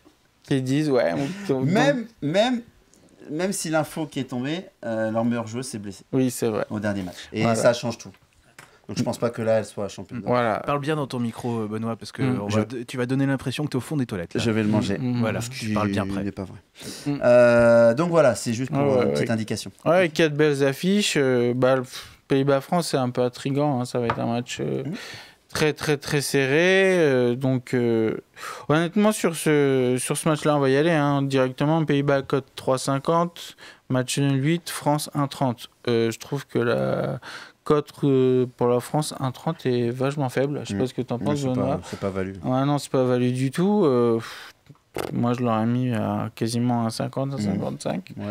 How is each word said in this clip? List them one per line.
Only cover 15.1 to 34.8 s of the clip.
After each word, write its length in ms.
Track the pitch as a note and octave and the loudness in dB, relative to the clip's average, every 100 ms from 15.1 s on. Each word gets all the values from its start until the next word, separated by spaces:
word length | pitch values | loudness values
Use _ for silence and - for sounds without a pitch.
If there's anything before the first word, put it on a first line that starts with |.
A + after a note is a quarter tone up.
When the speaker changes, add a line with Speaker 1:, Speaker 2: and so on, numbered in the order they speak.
| A#2+ | 0
Speaker 3:
Voilà, 220 | A2 F#2+ | 0 -2
Speaker 2:
Ce 80 | - | -6
Speaker 3:
tu 240 | - A2 | -8 -4
parles 160 | G#2+ G#2 | 0 0
bien 140 | G#2 | 0
Speaker 2:
qui 80 | G2 | -2
Speaker 3:
près. 100 | G2 | -4
Speaker 2:
n'est 80 | G2 | -6
pas 120 | F#2+ | -6
vrai. 120 | F#2 F#2 _ - G#2 - C#3+ | -10 -12 _ -20 -16 -10 -6
Speaker 1:
Mm. 120 | C#3+ | 0
Speaker 2:
Euh, 680 | B2 B2 A#2+ A#2+ A#2 A#2 A#2 | 6 8 8 8 8 8 6
donc 160 | B2 F3 | 4 2
voilà, 260 | E3 C3+ | 4 4
c'est 200 | G#2+ B2 | 2 -2
juste 160 | A2+ C3 | -4 -2
pour, 100 | C#3 | 0
Speaker 1:
Ouais, 80 | C#3+ | 2
Speaker 2:
euh, 40 | |
une 40 | C3 C3+ | 2 2
Speaker 1:
ouais, 40 | |
Speaker 2:
petite 140 | D2 B2 | 0 0
Speaker 1:
ouais. 60 | |
Speaker 2:
indication. 360 | A2+ G#2+ A2 G2 - | -2 -2 -6 -8 -4
Speaker 1:
Ouais, 240 | D3 F3+ F3 | 2 4 4
quatre 240 | D#3 D#3+ | 2 2
belles 320 | D3 D3+ C#3 | 4 2 4
affiches. 540 | C#3 C3+ F3+ G3+ G3+ D3+ | 2 2 0 2 2 2
Euh, 340 | C3 B2 A#2+ | 2 2 2
bah, 220 | B2 B2+ C3 | 2 2 2
le, 60 | |
pff, 360 | B2 - - - - | -2 -12 -18 -12 -2
Pays-Bas-France, 600 | C#3 C#3 C#3 - - - | 2 2 2 2 -2 0
c'est 80 | C#3+ | -2
un 140 | B2 | -2
peu 100 | B2 | 0
intriguant, 580 | B2 - C#3+ C#3 D3 B2+ | -2 -2 -4 0 0 0
hein, 60 | |
ça 140 | B2 B2+ | -2 -2
va 80 | A#2 | -2
être 120 | A#2 | -2
un 60 | B2 | -2
match, 300 | A#2+ B2 - | -4 -4 -6
euh, 200 | C#3+ C3+ | -4 -4
Speaker 2:
Mm. 80 | C3+ G#3+ - - - _ _ | -6 -8 -12 -16 -20 _ _
Speaker 1:
très, 220 | - D3+ | -2 0
très, 240 | C#3+ - C#3+ | 0 -2 -2
très 240 | - D3 | -2 -2
serré. 760 | - C#3 C3+ D3 F3+ F#3+ F#3+ F#3 | 0 0 2 4 4 4 4 4
Euh, 360 | D3+ B2+ B2 | 4 4 2
donc, 400 | B2 C3+ B2+ - | 2 0 0 0
euh, 400 | B2+ A#2+ A2+ A2 - - - - - - | 0 2 4 2 -2 -8 -16 -14 -8 0
honnêtement, 420 | D3+ E3+ G#3 G#3 | 2 2 2 2
sur 240 | G#3+ F#3+ D#3+ | 2 -2 0
ce, 600 | D#3 D3 C#3 C3 B2 B2+ | 2 4 4 4 2 0
sur 180 | - D3 | -2 -2
ce 100 | E3+ | 0
match-là, 260 | D3+ D3+ D3 | 0 2 2
on 40 | |
va 100 | C3+ | 4
y 60 | C3+ | 4
aller, 140 | E3 | 4
hein, 280 | D#3+ C#3+ C#3 | 2 2 2
directement. 640 | C#3 C3+ C3 B2+ D3 D#3+ | 2 2 0 0 0 2
Pays-Bas, 380 | D3+ C#3+ C#3+ C#3 | 2 2 2 0
cote 240 | - C#3 - - | 0 -4 -4 -6
trois 220 | - C3 | -2 0
cinquante, 760 | - C3+ - E3 F3 - - - - - - | 0 -2 0 0 0 -4 -18 -18 -20 -14 -4
match 280 | B2+ B2 - | -2 -2 0
nul 240 | C#3 C3+ | 0 2
huit, 280 | C#3 E3+ - | 0 -2 -4
France 400 | - | -4